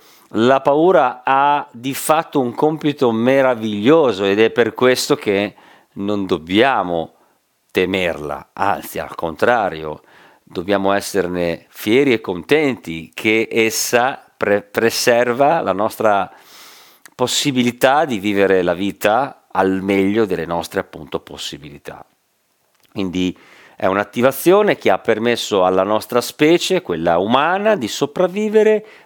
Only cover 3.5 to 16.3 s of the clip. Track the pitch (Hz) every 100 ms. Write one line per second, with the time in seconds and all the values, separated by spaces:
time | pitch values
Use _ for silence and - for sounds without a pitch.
3.5 | 120 110 104 107 160 139 95 98 101 113
4.5 | - 110 - 123 127 - 147 - 98 104
5.5 | - - - _ - 98 104 95 92 78
6.5 | 98 131 123 92 85 80 _ _ _ _
7.5 | _ _ - 90 95 90 73 73 71 -
8.5 | - 95 82 - 82 76 - 85 76 -
9.5 | 120 98 80 78 76 _ - - _ _
10.5 | - 87 98 98 101 98 98 87 90 87
11.5 | 82 _ - - 120 139 113 - 90 80
12.5 | 147 151 117 - 82 82 - 110 110 113
13.5 | 113 113 110 - 120 123 - - - 104
14.5 | 101 - - 113 - - 117 123 120 139
15.5 | 165 156 95 107 - 110 101 92